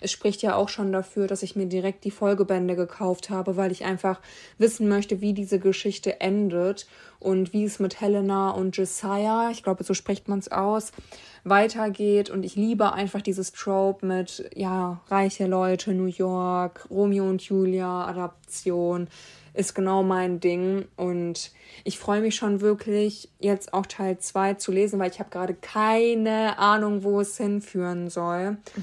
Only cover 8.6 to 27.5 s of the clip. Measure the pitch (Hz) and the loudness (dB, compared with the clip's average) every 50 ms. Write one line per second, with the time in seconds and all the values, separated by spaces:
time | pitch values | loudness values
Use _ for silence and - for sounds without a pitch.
8.6 | 190 190 185 - 190 185 - - - 196 196 202 208 214 220 226 233 233 233 233 | -2 -2 0 0 -2 -2 -4 -4 -4 -2 -2 0 2 2 2 2 0 0 -2 -4
9.6 | - - 190 - 190 - 190 - - - 220 - - - 202 196 190 - - 190 | -2 -2 -2 -2 -2 -2 -4 -2 -2 -4 -4 -4 -2 -2 -2 -2 -2 -2 -2 0
10.6 | 196 202 214 220 214 - - - - - - - - - - - - 185 196 202 | 0 2 0 0 -2 -4 -10 -16 -18 -18 -20 -20 -20 -20 -20 -8 0 4 6 6
11.6 | 214 226 220 226 220 208 196 - 208 208 202 202 202 - - 196 185 185 - 202 | 6 4 2 -2 -2 -2 -2 0 2 4 4 4 2 0 -2 -6 -6 -4 -2 0
12.6 | 208 220 233 208 214 196 - 190 202 190 - 196 202 - 185 190 185 - - - | 0 2 2 4 2 2 2 0 -2 -2 -4 -4 -2 -2 -2 -2 -4 -8 -8 -6
13.6 | - 202 196 190 196 196 196 196 - 190 185 185 185 180 - - - - - - | -2 0 2 4 4 2 2 0 -2 -2 -2 -2 -2 -4 -8 -12 -14 -10 -8 -6
14.6 | 196 185 185 185 180 180 175 175 - - 202 196 196 196 - - 196 185 185 185 | -4 -2 -2 -2 -2 -4 -6 -8 -6 -2 2 2 2 2 0 0 0 0 2 2
15.6 | 185 185 185 185 - 208 190 185 185 185 180 - 185 185 185 185 180 180 180 180 | 2 2 2 0 0 0 0 0 0 0 0 0 0 0 0 0 0 0 0 0
16.6 | 180 175 - - - - - 196 202 202 202 196 190 190 190 185 - - 196 190 | -2 -2 -6 -10 -14 -4 0 2 2 2 2 2 2 2 0 -2 -2 0 2 2
17.6 | 190 185 185 185 185 180 180 180 180 - 175 180 180 175 - _ _ - - - | 2 2 2 0 0 -2 -2 -4 -4 -4 -4 -6 -6 -8 -8 _ _ -14 -12 -6
18.6 | - 190 175 175 175 175 175 175 175 170 - - - - - - - - - - | -4 -2 0 0 2 0 0 -2 -4 -6 -10 -16 -20 -20 -20 -20 -20 -8 -4 -4
19.6 | 190 - - - 190 190 190 190 190 190 185 180 185 180 180 170 175 175 175 180 | -4 -2 -2 0 0 2 2 4 2 2 2 2 0 0 0 0 0 0 2 2
20.6 | 185 185 196 196 190 - _ - 180 180 175 175 175 170 170 - - - - - | 0 0 0 -2 -4 -6 _ -6 -4 -2 -2 -2 -2 -4 -4 -6 -10 -12 -16 -20
21.6 | - - - - - - - - - - 202 208 220 226 214 - 240 208 202 196 | -20 -20 -20 -12 -8 -8 -8 -4 -2 0 2 2 2 0 0 0 0 0 2 2
22.6 | 202 214 208 208 - 214 208 208 208 208 208 - - - _ - - 202 202 190 | 4 2 2 2 0 -2 0 0 0 0 -2 -6 -12 -20 _ -2 0 0 0 0
23.6 | - - - 196 190 - - - 196 190 185 185 - - - 196 190 196 196 196 | -2 -2 -2 -2 -2 -4 -4 -4 -4 -2 -2 -4 -6 -4 -2 0 0 0 0 -2
24.6 | - - 185 190 208 208 208 196 190 180 - - 202 - - 180 185 185 180 - | -2 0 2 2 2 2 2 0 -2 -2 -4 -6 -10 -8 -6 -6 -4 -4 -6 -8
25.6 | - - - 214 214 220 220 226 233 233 233 226 220 220 220 220 220 214 - - | -10 -6 0 2 4 4 4 4 4 4 4 2 2 2 2 2 2 0 2 4
26.6 | 196 208 208 214 208 208 208 202 190 202 202 202 202 202 - - 226 202 | 6 6 6 6 4 2 0 0 2 2 2 2 2 0 -2 -4 -2 -2